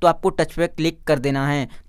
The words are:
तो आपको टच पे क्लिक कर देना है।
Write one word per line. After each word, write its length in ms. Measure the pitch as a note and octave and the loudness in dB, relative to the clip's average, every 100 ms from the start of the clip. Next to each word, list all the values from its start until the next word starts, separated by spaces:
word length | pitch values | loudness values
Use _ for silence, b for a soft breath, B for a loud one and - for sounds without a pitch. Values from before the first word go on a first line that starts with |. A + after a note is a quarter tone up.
तो 60 | F3 | 2
आपको 220 | D#3+ F#3 | 2 0
टच 220 | F3+ D#3+ | 0 -2
पे 140 | - E3+ | 0 -2
क्लिक 320 | - D#3+ D#3+ | 0 -2 -2
कर 160 | - D3 | 0 0
देना 280 | C3+ C3+ C#3 | 0 0 0
है। 200 | C#3+ B2+ b | 0 -2 b